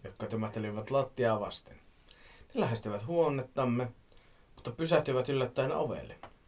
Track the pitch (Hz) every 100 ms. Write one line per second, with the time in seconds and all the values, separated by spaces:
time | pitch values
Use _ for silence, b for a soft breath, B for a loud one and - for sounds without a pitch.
0 | 98 - 107 113 107 110 107 104 107 139
1 | 131 - 120 107 95 - - - - B
2 | B B B B - 262 151 113 107 101
3 | 110 170 156 139 123 - 127 120 120 -
4 | - b b b b - - 117 160 160
5 | 143 127 127 139 120 - 139 165 160 82
6 | - - - -